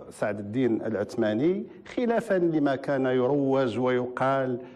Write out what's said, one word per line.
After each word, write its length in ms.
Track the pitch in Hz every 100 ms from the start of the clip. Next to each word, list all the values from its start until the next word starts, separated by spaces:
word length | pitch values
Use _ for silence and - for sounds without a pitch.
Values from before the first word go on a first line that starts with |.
| -
سعد 280 | - 113 104
الدين 420 | 101 117 123 107 110
العثماني، 800 | 101 101 - 107 107 160 196 220 - - -
خلافًا 380 | 240 226 -
لما 420 | 190 170 156 143 135
كان 300 | - 135 131
يروج 760 | 127 123 143 139 135 127 110
ويقال 800 | 127 127 123 - 131 135 131 120 -